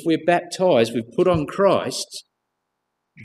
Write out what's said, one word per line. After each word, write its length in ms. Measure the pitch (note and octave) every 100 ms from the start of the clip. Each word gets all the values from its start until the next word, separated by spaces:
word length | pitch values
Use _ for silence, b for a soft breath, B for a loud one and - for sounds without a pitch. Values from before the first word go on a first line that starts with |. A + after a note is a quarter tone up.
| E3
we're 180 | D#3 D#3+
baptized, 680 | F3 - - F#3 C3 A#2
we've 100 | A#2+ A2+
put 140 | - F3+
on 180 | E3+ C#3+
Christ, 800 | - G3 B2 G#2+ - - - - _ _ _ _ _ _ _ _ -